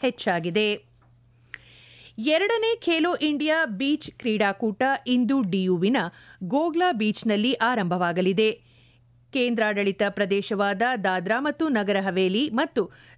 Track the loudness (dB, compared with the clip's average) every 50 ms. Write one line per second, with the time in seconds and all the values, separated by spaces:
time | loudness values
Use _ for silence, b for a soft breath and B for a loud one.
0 | -4 -4 -2 -2 -2 -2 0 0 -2 -2 0 0 0 0 -2 -4 -8 _ _ _
1 | _ _ _ _ _ _ _ B B B B B B B B B B B B B
2 | B B B -4 0 2 2 2 2 2 0 0 2 0 0 0 0 0 2 2
3 | 2 0 0 0 0 -2 -2 0 0 0 2 2 0 -2 -2 -2 -2 -2 -2 -2
4 | -4 -10 -14 -6 -4 -2 0 2 2 0 0 -2 -2 -4 -2 0 0 0 0 -2
5 | -2 0 0 2 2 2 2 0 0 0 0 0 0 2 0 2 2 2 2 0
6 | -2 -4 B B B B B B -8 -2 -2 0 0 0 0 0 0 0 0 0
7 | 0 -2 -2 -2 -2 0 0 0 0 0 0 0 0 0 0 0 0 0 0 0
8 | 0 0 0 0 0 0 2 2 2 2 0 -2 b b b b b b b b
9 | b _ _ _ _ _ -2 0 0 0 0 0 0 0 0 0 0 0 0 0
10 | 0 -2 0 -2 -2 0 0 -2 -2 -2 -2 0 0 0 0 0 0 0 0 0
11 | -2 0 -2 0 0 0 -2 0 0 -2 -2 -2 -2 0 0 0 0 0 0 0
12 | 0 0 0 2 2 2 2 0 0 0 0 -2 -2 -2 0 -2 -2 -2 B B
13 | B B B